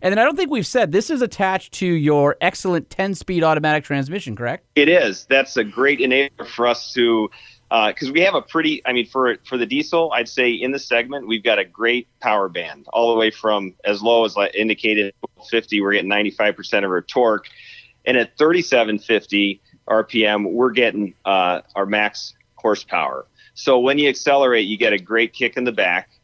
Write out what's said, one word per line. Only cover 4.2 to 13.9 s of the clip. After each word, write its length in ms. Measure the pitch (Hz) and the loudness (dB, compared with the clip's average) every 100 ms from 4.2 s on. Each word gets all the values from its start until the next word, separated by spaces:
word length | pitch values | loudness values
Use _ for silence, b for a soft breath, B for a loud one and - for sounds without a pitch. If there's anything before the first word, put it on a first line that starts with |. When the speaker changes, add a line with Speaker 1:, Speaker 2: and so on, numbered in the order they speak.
| 151 104 | -8 -6
Speaker 1:
correct? 280 | 120 156 _ - | -6 -6 _ 2
Speaker 2:
It 120 | 147 | 4
is. 380 | 175 123 95 - | 4 2 -2 0
That's 260 | 135 139 127 | 2 2 -2
a 60 | |
great 360 | 107 104 139 143 | -4 0 0 2
enabler 460 | 131 131 135 - - | 2 2 0 -4 -14
for 220 | - 120 | -2 0
us 260 | 117 - | 0 -4
to, 380 | - 120 117 107 B B B _ | 0 2 2 0 B B B _
uh, 200 | 113 107 | 0 0
'cause 180 | - 135 | -2 -4
we 100 | 147 | 0
have 140 | 185 165 | 2 0
a 60 | |
pretty, 400 | - 160 156 151 - | -2 -2 -2 -2 -2
I 80 | |
mean, 140 | 123 113 | -2 -2
for, 300 | 131 127 107 - | -2 0 -2 -6
for 80 | 127 | -6
the 80 | 113 | -2
diesel, 460 | 135 147 170 165 | -4 -2 0 0
I'd 160 | 123 117 | -2 -4
say 220 | - 123 | -2 0
in 180 | 113 123 | 0 -4
the 40 | 139 | -6
segment, 480 | - 120 120 139 107 | -2 -2 -2 -8 -6
we've 160 | 113 | -4
got 140 | 113 104 | 0 0
a 80 | 95 | -2
great 420 | - 117 123 117 _ | -4 -2 -2 -6 _
power 300 | 123 107 98 | -2 0 -2
band 360 | 87 82 71 - | -6 -10 -14 -6
all 180 | - 117 | 0 2
the 60 | 113 | 2
way 120 | 110 | 0
from 420 | - 110 104 95 - | 0 -2 -2 -4 -6
as 200 | 104 | -4